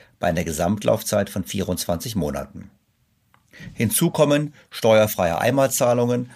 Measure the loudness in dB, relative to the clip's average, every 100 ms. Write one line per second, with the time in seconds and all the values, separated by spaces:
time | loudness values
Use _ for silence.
0 | _ _ -2 0 -2 -2 -2 0 0 0
1 | 0 -2 -2 -6 -6 -6 -4 -4 -4 -6
2 | -4 -4 -4 -6 -10 -14 -20 _ _ _
3 | _ _ _ _ _ -20 -16 -4 -2 2
4 | 0 4 4 2 0 -8 _ 0 4 6
5 | 4 2 0 2 0 2 2 2 2 2
6 | 0 -2 -4